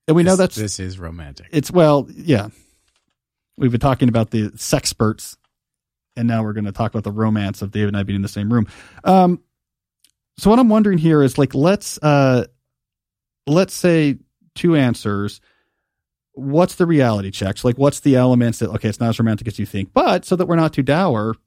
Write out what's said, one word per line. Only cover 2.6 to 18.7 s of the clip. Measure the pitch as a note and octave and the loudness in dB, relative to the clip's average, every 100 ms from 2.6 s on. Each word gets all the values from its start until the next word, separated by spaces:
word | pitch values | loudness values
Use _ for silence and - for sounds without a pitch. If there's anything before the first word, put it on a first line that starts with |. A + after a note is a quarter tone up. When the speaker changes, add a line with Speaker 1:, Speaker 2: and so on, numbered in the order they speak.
| _ _ _ _ _ _ _ _ _ - | _ _ _ _ _ _ _ _ _ -4
Speaker 1:
We've | C3 | -2
been | A#2 | 0
talking | C#3 B2+ B2+ | 0 2 2
about | A2+ A2 | 0 -2
the | A2+ G#2+ | -2 -4
sexperts, | - - C#3 - - A2 - - - _ _ _ _ _ _ _ - | -8 -4 -2 -2 -2 -2 -2 -12 -20 _ _ _ _ _ _ _ -4
and | A#2 | -2
now | A2+ | -2
we're | G#2+ | -4
gonna | G#2+ G#2 | -6 -8
talk | F#2+ A2 | -4 -4
about | A2+ | -4
the | G#2 | -8
romance | G#2 A2 G#2+ G2 - | -2 -2 0 -4 -6
of | G2+ | -8
Dave | G#2 G#2 | -4 -4
and | G2+ | -4
I | |
being | F#2+ G2 | -4 -4
in | |
the | G2 | -4
same | G2+ G#2 | -6 -2
room. | A#2+ G#2 - - - | 0 -2 -8 -20 -8
Um, | - F#3+ F3+ F3+ _ _ _ _ _ _ _ _ _ - | 2 4 4 0 _ _ _ _ _ _ _ _ _ -2
so | G3 | 2
what | A#3 | 4
I'm | A#3+ | 4
wondering | G#3+ G#3 F3+ | 4 2 2
here | D#3+ D3+ | 4 4
is, | C#3 C#3 | 4 2
like, | C3+ | 0
let's, | C3 E3 G3+ - - | 2 0 0 -4 -4
uh, | D3+ C#3+ C3+ B2 - _ _ _ _ _ _ _ _ _ - | 2 4 4 2 -2 _ _ _ _ _ _ _ _ _ -2
let's | D#3+ F#3+ | 0 0
say | - F3+ E3 D3 C3 _ _ _ - | 0 0 2 2 -2 _ _ _ -4
two | F3 D#3+ | 0 2
answers. | B2+ A2+ G#2+ G2+ G2+ - _ _ _ _ _ _ _ _ _ | 2 0 -4 -4 -6 -10 _ _ _ _ _ _ _ _ _
What's | C3+ C3+ D3+ F#3 - | -14 -2 0 0 0
the | E3+ | 2
reality | D3+ B2 G#2 G2 | 4 2 0 -4
checks? | - F#2+ F#2+ | -6 -6 -2
Like, | B2+ A#2+ | -2 2
what's | C#3 - | 0 0
the | D3 B2+ | 0 2
elements | B2+ B2 A#2 - | 4 2 0 -2
that, | A2+ | -6